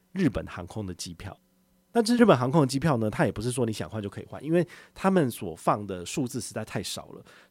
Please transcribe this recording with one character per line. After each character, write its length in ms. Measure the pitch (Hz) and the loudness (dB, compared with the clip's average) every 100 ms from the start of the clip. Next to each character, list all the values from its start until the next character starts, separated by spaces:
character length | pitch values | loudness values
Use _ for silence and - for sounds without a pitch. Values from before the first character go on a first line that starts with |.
| _ | _
日 160 | 185 165 | 0 0
本 180 | 92 87 | 0 -8
航 220 | - 90 | -12 -10
空 180 | 110 95 | -8 -8
的 80 | |
机 200 | 87 92 | -8 -12
票。 220 | 85 98 - _ _ _ _ _ 233 | -12 -14 -14 _ _ _ _ _ 0
但 80 | |
是 140 | 220 240 | 2 6
日 80 | 226 | 8
本 100 | 135 | 6
航 140 | 127 | 6
空 120 | 160 | 4
的 40 | 135 | 4
机 140 | 135 | 2
票 180 | 165 123 | 0 2
呢， 100 | 107 | 0
它 160 | - | 0
也 80 | 131 | 0
不 80 | 101 | 0
是 120 | 117 | -4
说 160 | 123 117 | -2 -2
你 40 | |
想 160 | 107 82 | -2 -8
换 140 | 110 | -8
就 80 | 101 | -8
可 100 | - | -10
以 60 | - | -14
换， 180 | 98 | -10
因 80 | 151 | 0
为 160 | 170 170 - - - | 0 0 -6 -20 -2
他 160 | 190 | 2
们 180 | 190 131 | 2 2
所 260 | - 95 80 | -2 -8 -4
放 300 | - 123 104 | 0 0 -2
的 180 | 92 | -6
数 240 | 87 - 123 | -6 -4 -4
字 140 | 127 | -4
实 100 | - | -8
在 140 | 110 110 | -8 -6
太 160 | 113 | -6
少 240 | 90 - 71 | -6 -10 -12
了， 140 | - - - - | -18 -20 -20 -6